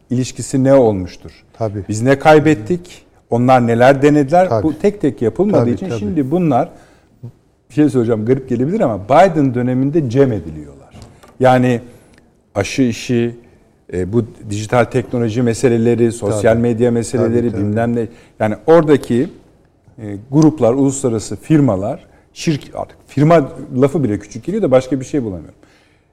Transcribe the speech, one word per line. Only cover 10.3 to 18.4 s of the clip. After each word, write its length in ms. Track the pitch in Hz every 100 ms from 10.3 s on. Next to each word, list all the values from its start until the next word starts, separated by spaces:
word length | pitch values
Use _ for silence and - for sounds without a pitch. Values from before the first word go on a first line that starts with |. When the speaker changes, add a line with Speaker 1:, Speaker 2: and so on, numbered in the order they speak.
Speaker 1:
ediliyorlar. 500 | 104 80 78 73 - - - - - - -
Yani 420 | 127 127 127 120 - - _ _ _ _ _ 101
aşı 260 | 98 -
işi, 540 | 123 107 - 117 117 120 _ _ _ _ -
e, 200 | 90 90
bu 120 | 117 110 - 110
dijital 360 | 104 107 123 113
teknoloji 560 | 127 - 123 117 113
meseleleri, 720 | 120 113 127 117 117 117 117
sosyal 400 | 107 104 107 110
Speaker 2:
Tabii. 100 | 113
Speaker 1:
medya 300 | 120 110 120
meseleleri, 500 | 117 110 120 117 120
Speaker 2:
Tabii, 100 | 120
tabii. 100 | 101
Speaker 1:
bilmem 340 | 104 107 117 117
ne. 120 | 113 - _
Yani 160 | -